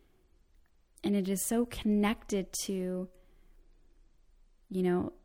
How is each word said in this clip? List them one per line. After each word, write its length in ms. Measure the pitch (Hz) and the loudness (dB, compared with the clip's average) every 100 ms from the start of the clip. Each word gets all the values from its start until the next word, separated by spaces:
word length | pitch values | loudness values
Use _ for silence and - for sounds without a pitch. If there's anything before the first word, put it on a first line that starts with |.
| _ _ _ _ _ - _ _ _ - | _ _ _ _ _ -20 _ _ _ -6
And 140 | 202 202 | 0 0
it 140 | 185 | 2
is 160 | 196 - | -2 0
so 180 | 233 | 0
connected 840 | 240 - 220 208 202 233 - 202 190 - - | 0 -2 0 4 2 0 -2 -4 -2 -6 -4
to, 420 | 190 180 185 185 - - - - - - - - - - _ - - - _ _ | -4 -2 -4 -6 -12 -20 -20 -20 -20 -20 -20 -20 -20 -20 _ -20 -20 -20 _ _
you 140 | 185 | 0
know, 320 | 180 180 - - | 2 2 0 -6